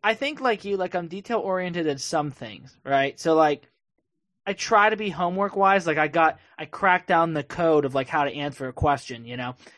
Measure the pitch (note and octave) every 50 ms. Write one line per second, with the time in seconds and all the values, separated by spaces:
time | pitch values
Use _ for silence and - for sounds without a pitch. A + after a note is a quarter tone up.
0 | - G#3+ A3 - C4+ C#4+ D#4 B3+ C4 B3 A3 - - G3+ G3+ F#3+ F3+ F3+ - F3+
1 | E3+ E3 - G3+ G3+ - A#3+ G#3+ - G3 F#3 F#3 F3+ F3+ E3+ F3 E3 D3+ C#3 C3+
2 | - - E3+ D#3 D3 D3 - - B2 A2 G2+ - B2+ C3 _ _ - C3+ C#3 C3+
3 | C#3 C#3 - - - E3 D#3+ D#3+ D#3 D3+ C#3+ - - _ _ _ _ _ _ _
4 | _ _ _ _ _ _ _ _ _ G3 G3 - - - A#3 G#3 G#3 G#3+ G#3+ G#3
5 | G#3+ G3 D#3 D#3+ F3+ F3 F#3 F#3+ G3+ G3 - G3 F#3+ F#3+ G3 G3 - E3+ D3+ D#3
6 | D3+ D3+ - E3 D#3+ D#3 D#3 - _ _ _ - D#3 D3+ - - G3+ F#3+ F3+ F3+
7 | - - F3+ E3 E3+ E3 D#3+ D3 C#3 - - - E3+ E3 D#3 D3+ C#3 C3+ C3 C3+
8 | C3 - E3 D#3 C#3+ C#3 A#2+ D3 C#3+ D3 C3 - C3+ B2+ - - - D3 C#3 C3
9 | - - B2 A#2 A#2 A#2+ B2 B2+ B2 B2 B2 - - - -